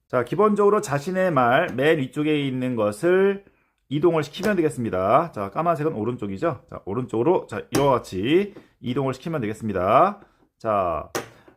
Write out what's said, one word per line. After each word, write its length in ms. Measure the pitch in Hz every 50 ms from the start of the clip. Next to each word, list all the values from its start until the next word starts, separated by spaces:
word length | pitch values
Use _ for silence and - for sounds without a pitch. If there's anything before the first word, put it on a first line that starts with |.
| _ _
자, 140 | - 127 120
기본적으로 560 | - - 165 214 214 208 202 202 202 208 208
자신의 500 | 208 131 143 143 - 185 185 190 185 185
말 360 | 156 135 123 120 127 156 180 170 104
맨 240 | 127 139 156 165 151
위쪽에 460 | 131 127 - 147 151 156 151 147 139
있는 300 | 135 127 127 127 127 123
것을 680 | 113 104 104 104 - 165 175 185 190 196 196 196 196 - _ _ _ _ _ _ _ _
이동을 360 | - 135 151 151 175 165 160 143
시키면 340 | - - - 185 214 202
되겠습니다. 720 | 175 156 151 - 127 117 107 92 92 95 101 120 147 170 160
자, 200 | - 107 98 98
까만색은 420 | - 151 165 175 165 139 170 160 -
오른쪽이죠. 680 | 107 107 120 123 117 110 101 98 98 165 170 131 - - _
자, 120 | - - -
오른쪽으로, 640 | - 101 127 127 - - 110 120 156 - - -
자, 140 | - 113 98 - - -
이와 140 | 127 143 139
같이 640 | 127 113 - - - 92 101 131 160 185 202 202 - - - _ _ _
이동을 320 | - 117 123 143 135 131 127
시키면 260 | - - 170 165 147
되겠습니다. 800 | 110 104 107 - 113 107 95 92 90 98 120 139 175 202 202 - - - _ _ _ _ _
자, 520 | _ - 110 107 101 92 85 80 76 - - - - - - - - _ - -